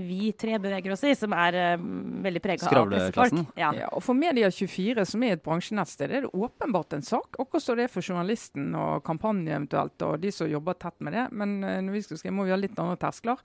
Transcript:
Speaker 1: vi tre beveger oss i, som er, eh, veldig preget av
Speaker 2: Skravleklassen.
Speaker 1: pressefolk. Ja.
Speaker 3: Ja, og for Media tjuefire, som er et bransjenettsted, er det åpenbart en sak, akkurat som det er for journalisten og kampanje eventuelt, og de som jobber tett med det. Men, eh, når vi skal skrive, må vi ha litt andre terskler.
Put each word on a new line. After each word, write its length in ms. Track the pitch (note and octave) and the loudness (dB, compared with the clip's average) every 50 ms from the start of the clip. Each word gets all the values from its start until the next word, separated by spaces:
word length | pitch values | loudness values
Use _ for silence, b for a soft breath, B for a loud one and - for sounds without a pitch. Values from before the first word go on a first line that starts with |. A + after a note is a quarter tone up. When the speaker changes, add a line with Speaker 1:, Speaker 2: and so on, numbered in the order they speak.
| F#3 | -2
Speaker 1:
vi 260 | F3 F3+ F#3+ G#3 A3 G3 | -2 -2 0 0 0 0
tre 220 | - - A3 A3 G#3+ | -2 -2 -2 0 0
beveger 320 | F#3+ G3 G3 F#3+ F3+ F#3+ G3 | 0 -2 -4 -2 -2 -4 -2
oss 100 | F#3+ - | 2 4
i, 120 | C#4+ C4+ | 4 4
som 160 | - G#3+ G#3 F#3 | 4 2 0 2
er, 220 | E3 F3 F3 F3 | 4 4 4 4
eh, 220 | F3+ F3+ F3 F3 | 4 4 4 2
veldig 640 | E3+ F3 - - F#3 - - - - - G3 F3 E3+ - | 2 0 -4 -6 -6 -6 -6 -6 -2 -2 -2 -2 -2 0
preget 180 | F#3+ F3 - | -2 -2 0
av 80 | E3+ - | 2 6
Speaker 2:
Skravleklassen. 760 | C#3 C3 A2 G2 G2+ F#2+ F#2 F#2 - - B3 A#3+ - E3+ E3 - | 6 6 6 6 4 2 2 2 4 4 4 6 6 2 0 -2
Speaker 1:
pressefolk. 80 | - | -2
Ja. 140 | - E3+ D3+ - | 0 0 0 0
Speaker 3:
Ja, 140 | A2+ - - | 0 -4 -4
og 120 | - - - | -4 -4 0
for 100 | - B3 | 2 2
Media 380 | C4 D#4 F4+ D4 A#3+ A3 F#3+ F3+ | 4 4 4 4 4 4 4 4
tjuefire, 500 | - G3+ F3+ - - F#3 A3 B3+ A#3 F#3+ | 2 -4 -4 -2 -2 0 0 2 2 0
som 200 | - - G#3+ B3+ | 0 0 0 2
er 100 | A#3+ F#3 | 2 2
et 100 | D#3+ - | 0 0
bransjenettsted, 680 | D3+ D#3+ E3+ - - G#3+ G#3 F3 - - - C#3 - | -2 -2 -2 -2 -2 -2 -2 -2 -4 -4 -6 -4 -2
er 100 | G3+ C4+ | -2 -2
det 100 | C4+ - | -2 -2
åpenbart 600 | - F3+ G#3+ B3+ - _ A4 D#4+ G#3 F3 D3+ - - | -2 -2 -4 -4 -4 _ -2 0 0 0 0 -2 -6
en 80 | D3 | -6
sak, 380 | C#3 - A3 C#4+ - - - - | -2 0 -2 -2 -2 -4 -6 -6
akkurat 220 | C4 - - E4 - | -6 -2 -2 -2 0
som 120 | - A#3+ | 0 0
det 100 | A#3 A#3+ | 0 0
er 80 | B3 - | -2 -2
for 60 | F#3 E3 | -4 -4
journalisten 680 | - F#3 F3 F3 F#3+ A#3 A3 - - - C#3+ C#3+ E3 E3 | -2 -2 -2 0 0 -2 -4 -4 -10 -6 -6 -4 -2 -2
og 280 | D#3 D#3 D#3 D#3 D3 - | -2 0 0 0 -2 -2
kampanje 460 | - D#3+ D#3+ - A3 G#3+ F#3+ E3 D#3 | -4 -4 -2 0 0 0 0 0 -2
eventuelt, 500 | D3+ D3 D3 - - D3 C#3+ C#3+ - _ - | -2 -4 -4 -2 0 -2 -2 -2 -4 _ -2
og 180 | E3 D#3 D#3 | -2 -2 -2
de 80 | D#3+ G3+ | -2 -4
som 180 | - - E3 | -4 -2 -4
jobber 300 | D#3 D3+ D3 D3+ F#3 F3+ | -2 -2 -2 -2 -4 -6
tett 240 | - - E3+ - _ | -4 -8 -10 -10 _
med 120 | D3+ D3 D#3 | -8 -4 -4
det. 180 | A3+ B3+ - | -4 -4 -4
Men, 320 | - G3+ G#3 G3+ G3+ G3 G3 | -4 -4 -4 -2 -2 -2 -4
eh, 180 | F#3+ F#3+ F#3+ | -4 -4 -2
når 100 | F#3+ F#3+ G3 | -4 -4 -4
vi 80 | G#3+ | -4
skal 160 | G3 - D3+ | -6 -6 -12
skrive, 180 | E3 - F#3 F#3+ | -10 -6 -4 -2
må 80 | G3 G3 | 0 0
vi 60 | F#3 | 2
ha 60 | F#3 | 2
litt 200 | F#3+ G3 F#3+ - | 0 0 -2 -4
andre 180 | - E3 F3 F3 | -4 -2 -2 -2
terskler. 460 | - - D3 - - - A3+ B3+ - | -2 -2 -4 -4 -4 -4 -4 -4 -4